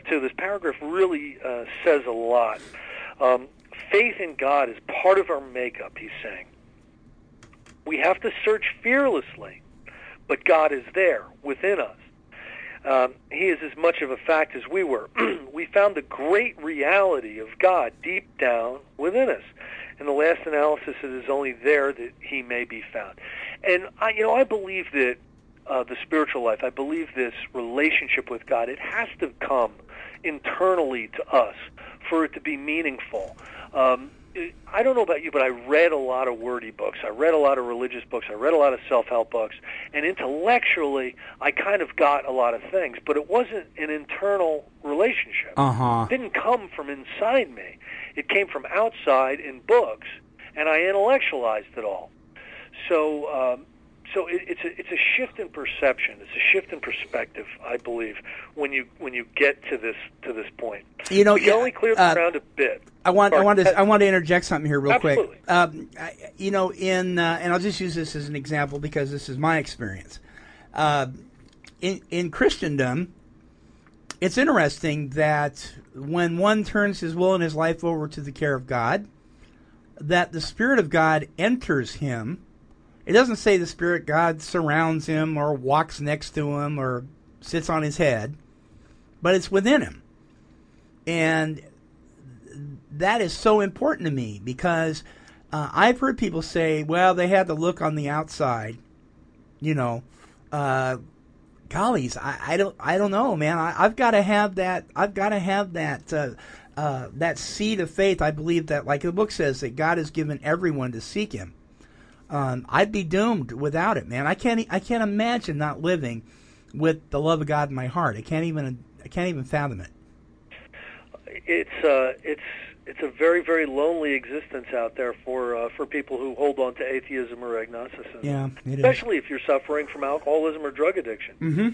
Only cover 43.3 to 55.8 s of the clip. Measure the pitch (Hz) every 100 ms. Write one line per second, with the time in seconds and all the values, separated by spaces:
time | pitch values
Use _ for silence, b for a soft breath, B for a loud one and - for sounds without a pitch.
43.3 | 226 247 214 160 - 156 151 139 - 202
44.3 | 202 165 151 - _ 147 147 233 - -
45.3 | - - - 139 117 123 120 110 254 220
46.3 | - 226 247 190 - 143 139 127 - 214
47.3 | 262 170 110 - - B B B 147 -
48.3 | 202 196 143 135 180 226 - 151 131 131
49.3 | 147 143 131 - 240 139 107 - - -
50.3 | - B 156 156 156 185 196 220 269 -
51.3 | 139 113 107 101 123 107 92 80 - -
52.3 | B B B B - - 165 151 147 151
53.3 | 139 127 127 156 - - - - 196 170
54.3 | 180 180 170 170 - - 175 - 254 254
55.3 | - 180 151 127 -